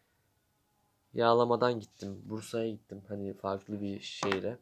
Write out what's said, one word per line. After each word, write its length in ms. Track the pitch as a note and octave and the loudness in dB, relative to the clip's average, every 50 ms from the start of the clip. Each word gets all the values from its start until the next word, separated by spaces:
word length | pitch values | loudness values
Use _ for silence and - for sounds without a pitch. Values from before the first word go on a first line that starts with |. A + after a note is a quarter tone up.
| _ _ _ _ _ _ _ _ _ _ _ _ _ _ _ _ _ _ _ _ _ _ - | _ _ _ _ _ _ _ _ _ _ _ _ _ _ _ _ _ _ _ _ _ _ -2
Yağlamadan 640 | A#2+ A#2 A#2 A#2 A#2+ A#2+ A#2+ A#2+ A2 B2 B2 A#2+ A2+ | 4 6 6 8 8 8 6 4 4 4 4 2 0
gittim. 420 | G#2 - _ - G2+ G2 G2 G2 G#2 | -4 -10 _ -10 -10 -10 -8 -10 -10
Bursa'ya 440 | G2+ G#2+ A2 G#2+ - - A2+ A2+ A2+ | -8 -8 -8 -8 -6 -4 -2 -2 -2
gittim. 320 | G#2+ G#2+ - - G2 G2+ G2 G2+ | -4 -8 -12 -14 -16 -14 -10 -8
Hani 260 | G#2 G2+ G2 G2 F#2+ | -8 -6 -6 -6 -6
farklı 480 | - - G2 G2 F#2+ - - G#2 G2+ | -4 -4 -4 -4 -4 -4 -6 -6 -4
bir 180 | G2+ G2+ G2 G2+ | -4 -4 -6 -6
şehre. 580 | - - - - - G2+ G2 F#2+ F#2+ G2+ B2 - | -8 -10 -8 -4 -2 -2 -2 -2 -4 -6 -6 -8